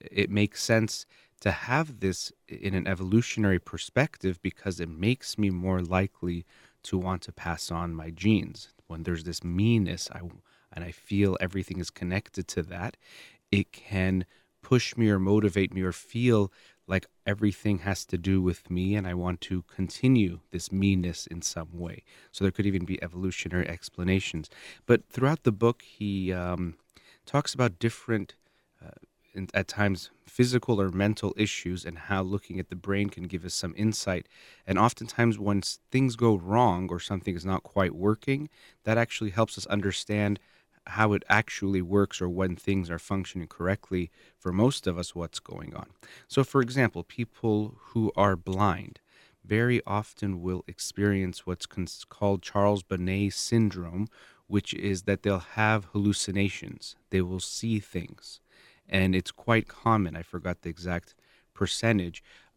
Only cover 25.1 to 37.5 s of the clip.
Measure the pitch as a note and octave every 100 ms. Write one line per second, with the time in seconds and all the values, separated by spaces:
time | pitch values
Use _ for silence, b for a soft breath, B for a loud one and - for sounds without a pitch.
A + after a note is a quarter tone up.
25.1 | - C3 D#3+ - G2+ A#2 A#2+ - - G#2
26.1 | G2 F#2 F2+ F2+ F2 F2 D#2 _ b b
27.1 | b - C#3+ - C3 A#2+ F2+ A#2 - -
28.1 | A2 F#2+ - _ _ _ _ - - -
29.1 | _ _ F#2+ F#2+ - F#2+ - G#2 F#2 -
30.1 | _ - - B2 B2 - G#2+ F#2+ F#2 G2+
31.1 | G#2+ G#2 - G#2 - F2+ F2+ D#2+ F2 -
32.1 | G2 F#2 G2+ - F2+ F#2 F#2 F#2+ G2 G2+
33.1 | - F2 F2 F2 - F2+ E2+ G#2+ G#2 -
34.1 | F2+ - B B B - F#2+ A2+ - A2+
35.1 | - A#2 G#2+ G#2 G2+ - - _ C3 C3
36.1 | A2+ A#2 G#2 E2+ A2 B2 F2+ F#2 F2 -
37.1 | G2 G#2 F2 F2+